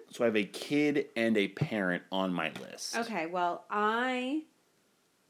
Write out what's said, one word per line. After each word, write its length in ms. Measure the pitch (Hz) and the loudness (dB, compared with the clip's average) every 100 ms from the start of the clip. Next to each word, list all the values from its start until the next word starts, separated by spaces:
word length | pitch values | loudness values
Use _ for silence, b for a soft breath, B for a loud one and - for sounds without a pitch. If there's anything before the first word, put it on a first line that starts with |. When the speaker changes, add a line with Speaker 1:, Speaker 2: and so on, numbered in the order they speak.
| - | -10
Speaker 1:
So 140 | - | 0
I 20 | 117 | 2
have 100 | 107 | 4
a 80 | |
kid 600 | 95 - - 147 147 143 - 113 | 0 -6 0 2 4 2 -2 0
and 200 | 113 107 | 2 4
a 120 | 98 | 2
parent 540 | - 151 110 92 87 - | 0 -2 0 0 0 -2
on 200 | 95 92 | -2 0
my 180 | 87 80 - | 0 -2 -6
list. 360 | 52 - - 226 | -14 -12 -6 -6
Speaker 2:
Okay, 280 | 226 190 165 | -4 -4 -4
well, 380 | 180 175 - - | -2 -2 -2 -4
I 720 | 208 214 233 254 254 254 311 311 _ _ _ _ _ _ _ | 0 2 2 0 0 -2 -4 -6 _ _ _ _ _ _ _